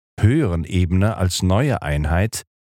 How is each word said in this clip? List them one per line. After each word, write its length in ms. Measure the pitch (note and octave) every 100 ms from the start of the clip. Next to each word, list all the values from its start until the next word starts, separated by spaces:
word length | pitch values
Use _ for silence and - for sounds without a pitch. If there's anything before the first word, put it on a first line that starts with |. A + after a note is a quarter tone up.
| _ -
höheren 440 | G#2+ D#3 G#2+ E2
Ebene 540 | D2 F#2 E2+ F#2 G#2+ -
als 240 | F#2+ -
neue 400 | F#2 G2+ D3 A2
Einheit, 600 | D2 D2 D2 E2+ A2+ - - _ _